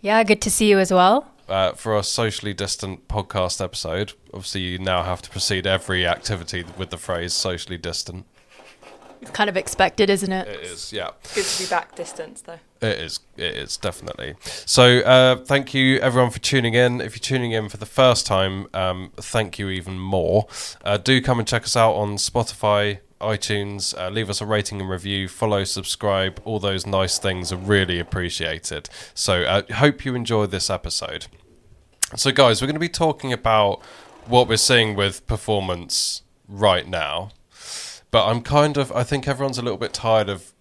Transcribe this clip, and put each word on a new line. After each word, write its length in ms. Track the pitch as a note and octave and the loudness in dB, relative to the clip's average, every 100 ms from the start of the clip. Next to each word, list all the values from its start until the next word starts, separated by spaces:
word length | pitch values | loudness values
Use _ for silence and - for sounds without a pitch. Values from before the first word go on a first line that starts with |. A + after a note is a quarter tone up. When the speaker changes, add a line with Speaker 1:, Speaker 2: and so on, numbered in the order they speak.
Speaker 1:
Yeah, 220 | G3 A3 | 4 2
good 180 | G#3+ G#3+ | 4 2
to 60 | - | 2
see 200 | - G#3+ | 2 6
you 100 | G3 | 6
as 120 | F#3 | 6
well. 400 | F#3 F3+ B3 - _ - | 6 6 6 0 _ -4
Speaker 2:
Uh, 260 | F#2+ F#2+ | 0 0
for 220 | - A2+ G#2+ | 0 0 0
our 80 | |
socially 500 | G2 - A2+ - G#2+ | 0 -2 -2 -2 -8
distant 540 | F#2+ G2 - G2 F#2+ _ | -6 -6 -4 -6 -10 _
podcast 560 | G#2+ F#2+ G2+ F2+ - | -6 -4 -2 -2 -2
episode, 500 | F#2 - D#2+ E2+ G#2 - _ | -6 -6 -6 -4 -4 -8 _
obviously 280 | - F#2 G2 | -14 -10 -6
you 160 | F2+ F2+ | -6 -4
now 240 | F#2+ F2+ | 0 0
have 180 | F2 F2 | 0 -6
to 60 | - | -8
precede 380 | G#2 - F#2+ F2 | -6 -2 -2 0
every 400 | F#2+ - F#2 F2 | 0 0 0 0
activity 560 | E2+ - G2 E2+ F#2 E2 E2 | -2 -2 -6 -6 -10 -10 -10
with 120 | F#2 | -10
the 60 | F2 | -10
phrase 360 | - F2 F2 | -6 -6 -4
"socially 440 | - F#2+ F2 - F2+ | -4 -4 -6 -8 -8
distant." 480 | E2+ E2 - F2 F#2+ _ _ - - _ - - - - | -8 -8 -8 -12 -18 _ _ -20 -20 _ -20 -20 -20 -20
Speaker 1:
It's 100 | - | -14
kind 180 | - G#3 | -2 0
of 80 | F#3 | 0
expected, 520 | - - G3 - G3+ | -4 2 2 4 4
isn't 220 | G3 F#3+ | 4 0
it? 160 | F#3+ F3 | -4 -6
Speaker 2:
It 140 | G2 | -10
is, 320 | F#2 E2+ - | -12 -12 -10
yeah. 160 | G#2+ F2 - - - | -8 -8 -10 -8 -4
Speaker 3:
Good 80 | |
to 200 | F#3+ - | -4 -4
be 60 | F#3 | -2
back 240 | F3 - - | -4 -4 -12
distance, 460 | E3+ - D#3 - | -12 -12 -16 -16
though. 180 | - E3+ _ _ | -20 -20 _ _
Speaker 2:
It 180 | A2+ G2 | -4 -4
is, 200 | D#2+ - _ - | -6 -10 _ -8
it 180 | E2+ - | -6 -6
is, 180 | C2+ - | -8 -6
definitely. 600 | - E2+ - - C2 - - - - | -6 -6 -12 -10 -10 -12 -14 -12 0
So, 340 | - B2 B2 | 6 8 8
uh, 360 | - B2+ B2+ B2+ | 8 8 8 4
thank 300 | - C#3 C3+ | 2 0 0
you 240 | C#3 C3 C3 | 2 4 4
everyone 300 | C3 B2 B2 | 2 4 2
for 80 | - | 0
tuning 340 | - C3+ A#2 | 0 2 2
in. 280 | A#2 B2 B2 | 4 4 2
If 140 | - - | -6 -8
you're 40 | - C3+ | -2 -2
tuning 140 | A#2+ | 0
in 160 | A2+ G#2 | -2 -4
for 80 | G2+ | -10
the 100 | G#2+ | -8
first 400 | - C3 A#2 - | 4 6 6 2
time, 420 | F#2+ F#2+ F#2+ G2 | 2 2 -2 -6
um, 380 | F#2+ F#2 F#2 F#2 - | -4 -2 -2 -8 -14
thank 420 | - A#2 G#2 - | -4 -4 -4 -4
you 80 | G2 | -6
even 300 | F#2+ F2 F#2+ | -6 -8 -8
more. 480 | F#2+ F#2+ E2 G2 G#2+ - - - - | -2 -2 2 2 0 -8 -14 -8 -2
Uh, 100 | G2+ | -2
do 260 | F#2+ C3 | 2 2
come 160 | B2+ A#2+ | 4 0
and 80 | G#2+ | 0
check 180 | A#2 | -2
us 120 | - A#2+ | 0 2
out 200 | A2+ F2 | 4 2
on 200 | G#2 G2+ | -2 -4
Spotify, 840 | - B2 A2+ - G#2+ G#2 G#2 G2 _ _ | -4 -2 -4 -2 0 2 0 -4 _ _
iTunes, 720 | G#2+ G#2+ - G#2 G2+ G2+ F#2+ - | -4 -4 -2 -4 -4 -6 -8 -6
uh, 100 | F#2 | -6
leave 200 | G#2 G#2 | -4 -4
us 100 | G2+ | -4
a 60 | G#2 | -2
rating 340 | G#2+ G2 G2+ | -2 -2 -6
and 100 | F#2+ | -6
review, 380 | F#2 G2 G2 F#2 | -6 -4 -4 -4
follow, 380 | - A2 G2+ F#2+ | -2 0 0 0
subscribe, 760 | - F#2 - G#2 G2 F#2+ F2+ - | -4 -6 -4 0 0 0 -4 -8
all 120 | G#2+ | -4
those 300 | G2 F#2+ F#2+ | -2 -2 -2
nice 300 | F#2+ F#2+ - | 0 0 0
things 320 | G2 F2+ F2 | -2 -4 -6
are 60 | F#2 | -6
really 420 | F#2 G2+ F#2 F2 | 2 4 4 0
appreciated. 880 | E2+ F#2 F2 - E2 D#2+ - D2+ - - - | -2 -4 -4 -4 -4 -6 -8 -10 -12 -18 -16
So, 280 | - - F2+ | -6 0 2
uh, 200 | E2 G2 - | 2 0 0
hope 320 | G2+ C#3+ C#3+ C3+ | 2 2 2 -6
you 100 | B2 | -6
enjoy 300 | A#2+ A2+ G#2 | -2 0 0
this 240 | F#2 - | -2 -4
episode. 560 | F#2 - - - D#2+ - - _ _ _ - _ _ - - | -4 -4 -6 -6 -10 -14 -20 _ _ _ -20 _ _ -10 -2
So 160 | C#3 | 0
guys, 300 | C3+ C3 G#2+ | 6 6 4
we're 60 | C3 | 0
gonna 120 | D3+ | -4
be 80 | E3+ | -4
talking 460 | - D#3+ D3 C3+ | 0 0 0 -4
about 480 | A#2+ A#2 A2 G#2 - - - - - A2+ | -2 2 4 4 0 -10 -20 -20 -20 2
what 200 | B2 B2 | 4 4
we're 80 | A2 | 2
seeing 400 | - B2 A2 G2+ | 4 4 4 2
with 320 | G2 F#2 - | 0 -2 -6
performance 960 | A2 - G#2 F#2+ F2 F2 - - - _ _ _ | -6 0 0 0 -4 -4 -4 -4 -6 _ _ _
right 400 | G2 G2+ F2+ - | 0 4 4 0
now, 420 | F2+ D2+ D#2 G2+ - _ - - - - - _ | -4 -4 -6 -8 -16 _ -20 -16 -14 -14 -18 _
but 160 | A#2 G2+ | 2 4
I'm 160 | A#2 | 0
kind 360 | A#2 D3 D3 C#3+ | 2 4 4 2
of, 140 | C3 | -2
I 100 | A#2+ | -2
think 240 | B2 C#3+ C3 | -2 -2 -2
everyone's 320 | C3 C#3 B2 | -4 -4 -4
a 20 | |
little 160 | A#2+ G2 | -4 -4
bit 160 | A2+ | -6
tired 340 | - A2+ A2 G2+ | -4 2 4 2
of 240 | F#2+ - _ | -4 -10 _